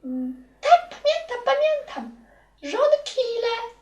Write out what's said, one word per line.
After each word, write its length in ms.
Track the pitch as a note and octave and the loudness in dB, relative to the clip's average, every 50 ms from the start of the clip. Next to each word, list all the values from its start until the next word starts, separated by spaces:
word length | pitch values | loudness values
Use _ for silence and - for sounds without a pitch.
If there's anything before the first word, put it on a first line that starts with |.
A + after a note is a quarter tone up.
| _ | _
Mm, 400 | C4 B3+ B3+ B3+ B3+ B3+ - - - _ _ | -6 -6 -4 -4 -4 -6 -10 -14 -20 _ _
tak, 200 | - C#5 F5 F5 F5 - | 4 6 6 6 6 -2
pamiętam, 480 | - - - D5 D#5+ E5+ D#5+ - B4 B4 - | -14 -4 -2 0 0 0 -4 -6 -8 -4 0
pamiętam. 800 | - C5+ C#5+ D5+ D#5 D#5 C#5+ C5 - - C#4 A3+ A#3 - - - _ _ _ _ _ _ _ - | 0 2 2 2 2 0 0 -4 -10 -12 -12 -12 -12 -16 -20 -20 _ _ _ _ _ _ _ -12
Żonkile. 920 | C#4+ D#4 A#4 C#5 D5 D5+ C#5+ - - - C5 B4 A#4+ A#4 A#4 A#4 A#4 A#4 A#4 A#4 A#4 - _ | -6 0 2 4 4 4 4 2 -4 -2 -2 -2 -2 -2 -2 0 0 -2 -2 -6 -10 -12 _